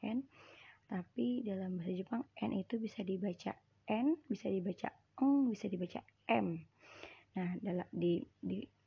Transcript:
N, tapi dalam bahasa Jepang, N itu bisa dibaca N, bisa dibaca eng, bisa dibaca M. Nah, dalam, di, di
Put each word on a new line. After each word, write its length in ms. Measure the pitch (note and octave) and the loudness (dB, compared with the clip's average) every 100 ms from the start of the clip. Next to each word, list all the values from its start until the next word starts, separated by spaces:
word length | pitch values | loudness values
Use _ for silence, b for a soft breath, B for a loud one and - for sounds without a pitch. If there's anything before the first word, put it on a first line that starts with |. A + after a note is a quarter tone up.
| G#3+ | -4
N, 160 | A#3+ C#4 B B B B B - | -4 -4 B B B B B -8
tapi 560 | F#3 F3+ - A#3+ B3 | -6 -6 -2 0 0
dalam 400 | A3 F#3+ F#3 F#3 | -2 -2 -2 -4
bahasa 160 | E3+ F3+ | -2 -4
Jepang, 300 | F#3+ A#3 - - | -2 -4 -4 -4
N 160 | G#3+ | -2
itu 260 | G3 F#3 A#3 | -2 -2 -2
bisa 240 | A3 - | -4 -4
dibaca 560 | F#3 F#3+ G3 F3+ G3 - _ _ - | -2 0 0 -2 -6 -8 _ _ -2
N, 320 | A3 C#4 E4 - | 2 4 2 0
bisa 240 | G3 G#3 | -4 0
dibaca 400 | F#3+ F3+ - - - _ - | 0 0 -2 -6 -8 _ 2
eng, 260 | C4+ C#4 B3+ | 6 6 6
bisa 160 | G#3 G#3 | 2 -2
dibaca 320 | F#3 F3 - - _ - | -2 -4 -6 -12 _ 2
M. 320 | A#3 F#3+ E3 - B B B B B B F#3 | 2 4 -2 -6 B B B B B B -4
Nah, 100 | F3+ F3+ | -2 -2
dalam, 240 | G3+ F3+ - - | -2 -2 -2 0
di, 260 | F3 E3+ - - | 2 2 -2 -8
di 160 | F#3 F#3+ - _ | -4 -4 -6 _